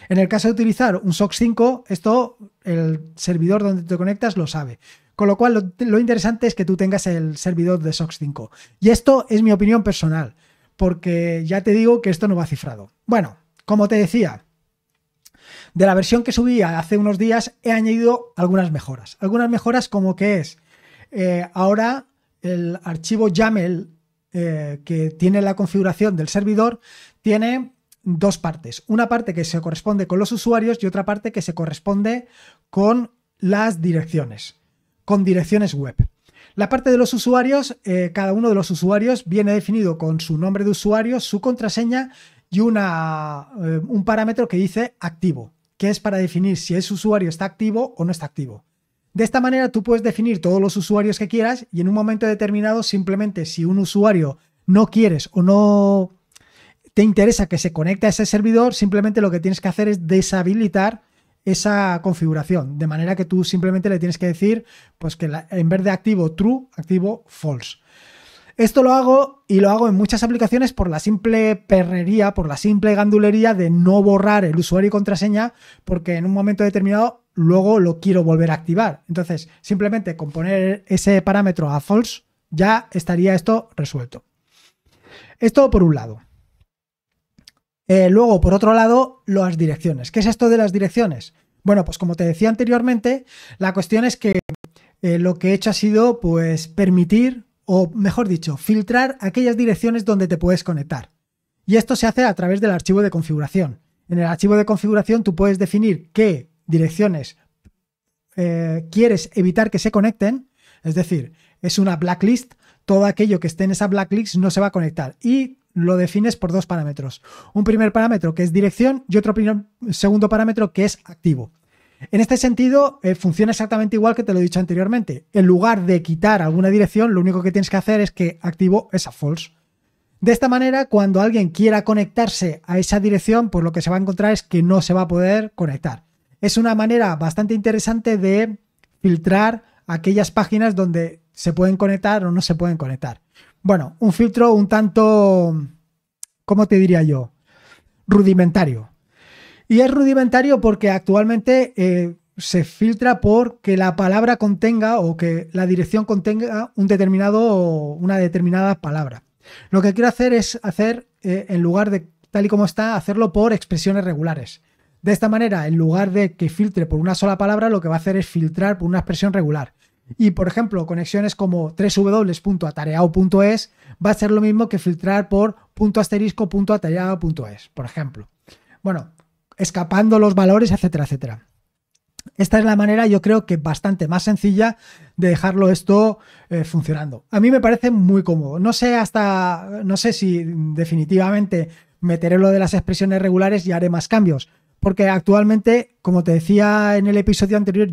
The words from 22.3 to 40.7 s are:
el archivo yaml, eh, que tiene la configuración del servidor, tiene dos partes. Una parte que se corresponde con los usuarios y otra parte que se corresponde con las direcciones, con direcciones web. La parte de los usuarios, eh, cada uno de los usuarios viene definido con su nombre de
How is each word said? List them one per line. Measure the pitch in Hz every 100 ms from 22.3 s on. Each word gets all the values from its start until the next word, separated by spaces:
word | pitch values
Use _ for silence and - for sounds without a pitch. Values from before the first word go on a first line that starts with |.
| _
el | 180 175 170 170
archivo | 175 160 - 220 214
yaml, | 170 220 214 175 175 202 _ _ _ _
eh, | 180 170 156 147 143
que | 143 165 160
tiene | 156 180 202
la | 196 190
configuración | 196 196 185 156 214
del | 180 156
servidor, | 202 202 214 226 233 _ - - _
tiene | 220 214 226 262 254 _ _ _
dos | 185 170 196 -
partes. | 165 156 117 - -
Una | 220 233
parte | 233 226
que | 170
se | 165 170
corresponde | 165 165 214 202 185
con | 185
los | 202
usuarios | 233 233 233 220 233
y | 190
otra | 202
parte | 196 208 220
que | 208
se | 175
corresponde | 165 156 147 - 202 214 240 240 _ - _ _
con | 196 202 247 233 _ _ -
las | 185 202 220 170
direcciones, | 175 160 160 156 127 104 - _ _ _ _ _
con | - 202
direcciones | 190 180 - 208 202
web. | 143 135 - - _ _ _ _
La | - 202
parte | 269 262
de | 247
los | 247
usuarios, | 233 247 247 254 277 277 240
eh, | 202 185 175
cada | 175 196
uno | 202 233
de |
los | 196 170
usuarios | 165 180 202 233 254
viene | 175 196 202
definido | 208 - 220 190 160
con | 160 160
su | - 156
nombre | 185 196
de | 202